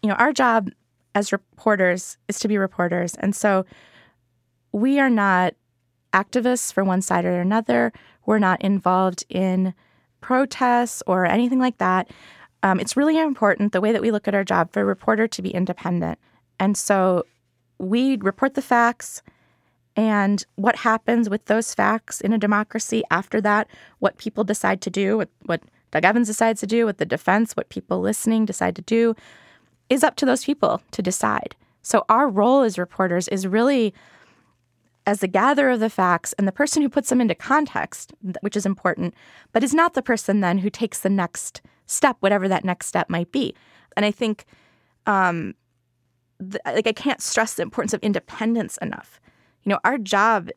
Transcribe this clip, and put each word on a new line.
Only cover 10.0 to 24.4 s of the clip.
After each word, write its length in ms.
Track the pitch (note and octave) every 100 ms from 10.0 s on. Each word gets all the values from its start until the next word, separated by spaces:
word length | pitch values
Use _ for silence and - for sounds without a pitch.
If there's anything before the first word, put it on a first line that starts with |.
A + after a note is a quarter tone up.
| _ _
protests 800 | - B3+ C4+ - B3 A#3+ A#3+ - -
or 180 | F#3 F3+
anything 320 | F#3 A#3+ C4
like 200 | B3+ A#3+
that. 300 | F#3 F#3 F3+ - - - - _
Um, 160 | G3 F#3
it's 180 | - -
really 220 | C#4+ D#4+
important, 540 | D#4 C4+ G#3 F#3 G#3
the 80 | F#3+
way 100 | G#3+
that 100 | A3+
we 120 | A3+
look 160 | G#3+ -
at 60 | G3
our 80 |
job, 260 | G3 F3+ E3+
for 80 | -
a 40 |
reporter 420 | G3+ F#3+ - G#3 A3+
to 160 | -
be 80 | F#3
independent. 720 | F#3 F#3 F3+ F3+ F3 E3 E3 _ _ _ _
And 160 | F#3+ G3+
so 500 | - G3 F#3+ F3+ - _ _ _ _ _
we 380 | F#3 A3+ C4 C4
report 360 | G3 G3 C4+
the 80 | C#4
facts, 600 | - B3 A#3 A#3+ - - _ _ _ _ _ _ _ -
and 500 | A3 G#3 G3 G3+ -
what 220 | - G3 A#3
happens 520 | A#3+ A3 - A#3+ A3
with 180 | G3+ -
those 280 | G#3+ A3+
facts 460 | - G3+ A3 - -
in 120 | -
a 60 | A3
democracy 640 | G3+ G#3 G#3+ A3+ - A3+ -
after 300 | E3 G3 A3
that, 260 | G#3 G#3 A3+ - - _
what 200 | G3 -
people 260 | - -